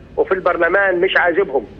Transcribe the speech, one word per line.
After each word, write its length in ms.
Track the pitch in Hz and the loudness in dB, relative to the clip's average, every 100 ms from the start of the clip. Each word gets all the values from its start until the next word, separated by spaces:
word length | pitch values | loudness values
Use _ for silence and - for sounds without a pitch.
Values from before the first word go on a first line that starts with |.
| - - | -10 -4
وفي 180 | 143 | -2
البرلمان 680 | 190 175 170 170 196 196 175 | 0 0 0 2 2 2 2
مش 160 | 190 185 | 0 2
عاجبهم، 480 | 175 170 185 135 104 - | 0 0 0 -2 -4 -12